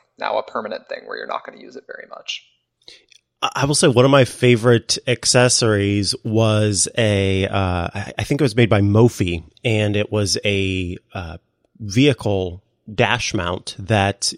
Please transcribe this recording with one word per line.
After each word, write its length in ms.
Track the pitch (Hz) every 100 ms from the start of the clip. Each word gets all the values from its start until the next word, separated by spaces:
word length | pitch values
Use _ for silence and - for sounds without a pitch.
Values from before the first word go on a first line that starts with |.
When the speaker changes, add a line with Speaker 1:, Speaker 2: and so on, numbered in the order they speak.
| _ _
Speaker 1:
now 200 | 104 107
a 60 |
permanent 460 | - 120 110 107 -
thing 180 | - -
where 100 | -
you're 100 | -
not 180 | - -
gonna 160 | -
use 140 | - -
it 100 | -
very 200 | - -
much? 360 | - - - - _ _ _ - - _ _ _ _
Speaker 2:
I, 80 | 143 -
I 100 | 135
will 100 | 147
say 120 | 170
one 180 | 120 135
of 60 |
my 140 | 139 123
favorite 720 | - 123 120 120 117 - - -
accessories 1040 | 120 - 123 123 - 117 104 101 101 98 -
was 640 | 113 110 113 107 107 98 - -
a, 500 | 110 101 98 95 95
uh, 420 | 101 95 90 85
I, 200 | 101 - -
I 60 |
think 180 | 104 143
it 20 |
was 120 | 139 107
made 140 | 117
by 120 | 104
Mophie, 640 | 101 104 120 - 92 85 78 _
and 320 | 127 107 104 104
it 160 | 104
was 260 | 107 101 -
a, 540 | 104 98 95 95 90 90 -
uh, 240 | 101 82 82 - _ _ _
vehicle 840 | 107 110 143 131 110 98 92 90 _ _ - 104
dash 380 | 113 117 -
mount 420 | 107 87 92 - -
that 540 | 95 107 98 101 -